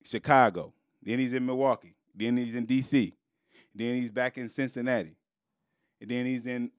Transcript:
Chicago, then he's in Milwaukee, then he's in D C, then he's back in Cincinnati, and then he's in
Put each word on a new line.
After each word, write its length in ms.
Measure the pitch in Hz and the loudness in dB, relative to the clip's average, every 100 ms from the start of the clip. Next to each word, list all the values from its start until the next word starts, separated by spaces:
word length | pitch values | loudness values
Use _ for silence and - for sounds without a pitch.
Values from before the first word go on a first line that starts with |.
Chicago, 680 | - 110 - 135 117 87 73 - _ _ | -8 -4 4 8 6 4 -8 -12 _ _
then 160 | 101 123 | -4 -2
he's 140 | 123 | 0
in 120 | 127 127 | 0 -2
Milwaukee, 480 | 127 135 117 85 _ _ | 2 2 0 -4 _ _
then 220 | 98 113 123 | -4 0 0
he's 180 | 120 | 0
in 120 | 120 113 | -4 0
D 160 | 131 | 0
C, 320 | 131 139 90 - _ _ _ _ _ | 2 2 2 -4 _ _ _ _ _
then 220 | 104 120 123 | -8 -4 -4
he's 100 | 120 | -4
back 260 | 104 127 131 | -4 -4 -4
in 100 | 117 | -8
Cincinnati, 680 | - 131 127 127 120 80 - _ _ _ _ _ _ _ - | -4 -6 -4 0 0 -2 -10 _ _ _ _ _ _ _ -16
and 100 | 107 | -6
then 160 | 123 127 | -4 -2
he's 200 | 127 120 | -4 -4
in 240 | 123 120 | -6 -6